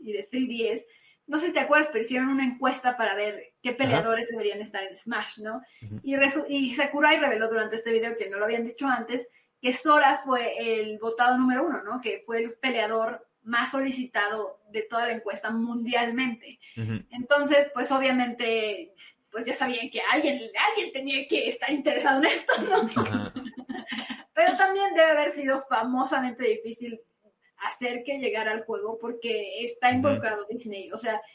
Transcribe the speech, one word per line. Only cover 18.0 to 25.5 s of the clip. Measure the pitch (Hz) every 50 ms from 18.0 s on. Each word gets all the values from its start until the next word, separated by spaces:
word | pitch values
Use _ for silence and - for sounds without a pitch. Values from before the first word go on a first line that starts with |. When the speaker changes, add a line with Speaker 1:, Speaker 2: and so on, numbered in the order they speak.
| 269 262 254 247 247 233 226 247 240 226 226 220 214 208 202 175 165 - - - - - _ _ _ _
Speaker 1:
pues, | - 226 220
ya | 240 269
sabían | - 262 247 247 233 247 -
que | - 208
alguien, | 180 208 254 302 294 277 - 233 226 214 196 233 339 427
alguien | 453 415 339 - -
tenía | 269 269 277 277 277 277
que | - 330 - - -
estar | - - - -
interesado | 302 269 - 294 285 294 - 285 269 269
en | 311
esto, | 381 - - - - 523 -
¿no? | - 427 381 453 - 226 - -
Speaker 2:
Ajá. | - - - - 208 196 -
Speaker 1:
<laughs> | 262 269 240 - - - - - - - - 233 214 - - 262 - - _ -
Pero | 311 339 370 -
también | 370 392 381 392 392 392 392 339
debe | 330 320 320
haber | 302 294 294 285
sido | 294 285 277 262